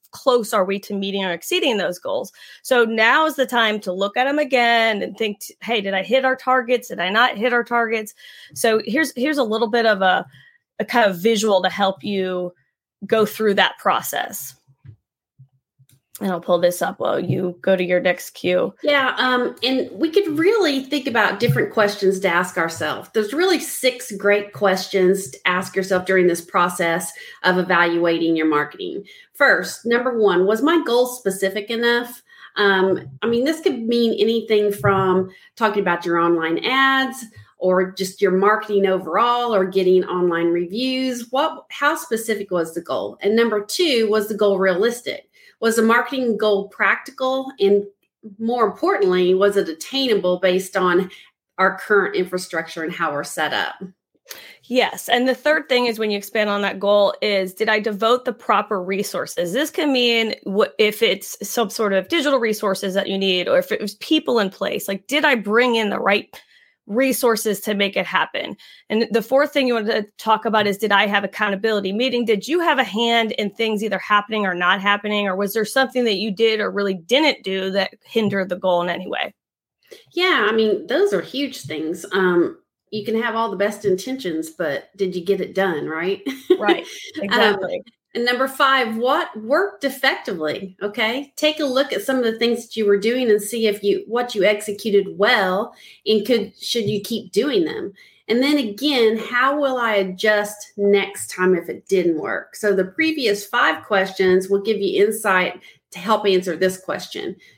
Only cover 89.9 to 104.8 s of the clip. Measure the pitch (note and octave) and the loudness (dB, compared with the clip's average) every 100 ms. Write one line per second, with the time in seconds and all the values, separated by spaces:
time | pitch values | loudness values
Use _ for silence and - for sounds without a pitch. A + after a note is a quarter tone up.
89.9 | C4+ C4+ F#4+ - F3+ D#3 - F#3+ - G3+ | -2 -2 -2 -4 -4 -4 -6 -10 -8 -8
90.9 | A3 A3 B3+ C#4+ - D4+ D4+ C#4+ B3+ C#4 | -2 -2 -4 -8 -2 -2 0 0 0 0
91.9 | - - C4 A#3 A3+ A#3 A3+ - A3 G3+ | -2 -2 0 0 0 0 0 -4 -2 2
92.9 | G3+ A3 B3+ B3 G#3 G#3 A#3 A3 G3+ G3+ | 2 2 2 2 2 0 -2 0 0 0
93.9 | - - A#3 A#3+ G#3+ F#3+ G#3 - G3+ A3+ | 0 0 -4 -2 0 2 2 -4 -6 0
94.9 | G3+ F#3 E3 G#3 A#3+ F#3+ F#3 A#3+ - - | 2 2 0 2 2 2 0 -4 -10 -20
95.9 | - G#3 A3 G#3 A#3 G3 - - A#3+ G#3 | -6 0 2 2 0 0 -10 -6 -4 -2
96.9 | G#3 G3+ A#3 F3+ G3+ C#4+ A3 D#3 A2+ G3 | -4 -4 -8 -4 -2 0 0 0 -4 -10
97.9 | - - _ - A#3 C#4 D4 A3 G3+ D4 | -14 -20 _ -2 0 2 2 0 -4 -2
98.9 | C4 A3 A3 - A#3+ C4+ D4 C#4 B3+ A#3 | 2 2 2 -2 0 0 2 0 0 0
99.9 | G#3 F#3+ F#3 G#3+ G#3 G#3 - - - G3+ | 0 -2 0 0 2 0 -8 -14 -2 2
100.9 | G3+ G3 - - - F#3 F3 E3+ - - | 2 2 -6 -4 2 4 2 0 -10 0
101.9 | F#3+ E3+ D#3 - G2 - - G#3 F#3+ F#3 | 2 2 0 -2 -6 -8 -4 0 2 0
102.9 | - D#4+ D#4 A#3 G3+ - B3+ D4 D4+ - | -2 -2 0 0 -2 -2 0 0 -2 -2
103.9 | G3+ F#3+ F#3+ F#3 F#3 F#3 G3 G3+ G3+ | 0 0 0 4 4 2 0 0 0